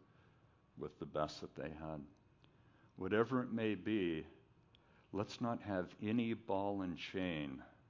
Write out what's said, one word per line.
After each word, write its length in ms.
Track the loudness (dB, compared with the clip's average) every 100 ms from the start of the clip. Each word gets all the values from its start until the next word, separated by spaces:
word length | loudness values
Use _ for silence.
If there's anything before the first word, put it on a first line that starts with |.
| -18 -20 -20 -20 -20 -20 _ -10
with 200 | -8 -6
the 60 | -2
best 360 | 0 0 -2
that 140 | -10 -6
they 140 | -8
had. 320 | -6 -6 -6 -8 -16 -20 -20 -20 -20 -20 -20 -18 -6
Whatever 480 | 2 4 6 2
it 80 | 0
may 240 | 2 2 2
be, 500 | 2 2 4 2 -4 -14 -20 -20 -20 -20 -20 -20 -6
let's 260 | -2 -2 -2
not 220 | -2 -2
have 320 | 0 0 0 -2
any 320 | 0 2 2
ball 480 | -2 0 0 2 0
and 160 | -2 -4
chain 640 | -4 -2 0 0 -4 -6 -12 -20 -20